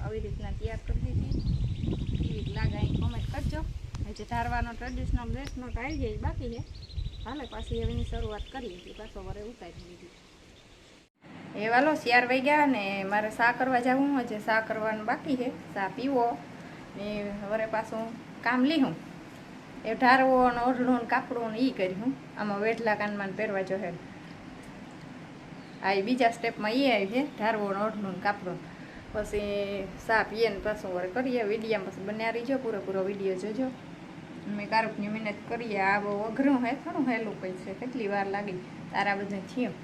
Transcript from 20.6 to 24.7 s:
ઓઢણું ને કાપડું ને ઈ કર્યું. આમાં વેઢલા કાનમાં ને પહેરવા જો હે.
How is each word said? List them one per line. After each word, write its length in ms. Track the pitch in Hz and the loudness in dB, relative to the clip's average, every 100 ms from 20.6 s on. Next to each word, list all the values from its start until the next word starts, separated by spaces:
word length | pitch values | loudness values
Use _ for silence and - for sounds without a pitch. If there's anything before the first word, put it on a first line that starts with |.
| 240 | 2
ઓઢણું 300 | 254 254 247 | 4 4 4
ને 80 | 226 | 4
કાપડું 380 | 247 254 240 233 | 2 2 -2 -2
ને 60 | 220 262 | 2 2
ઈ 60 | 202 | 2
કર્યું. 360 | 185 185 240 269 - - | 0 2 -2 -2 -8 -6
આમાં 240 | 208 202 220 | -2 2 2
વેઢલા 320 | 226 233 208 | 2 2 2
કાનમાં 280 | 208 202 196 | 0 -2 -4
ને 60 | 190 | -2
પહેરવા 240 | 214 196 185 | 0 0 0
જો 80 | 190 | -2
હે. 100 | 175 170 - - - - - - - | -2 -6 -12 -14 -14 -14 -14 -14 -14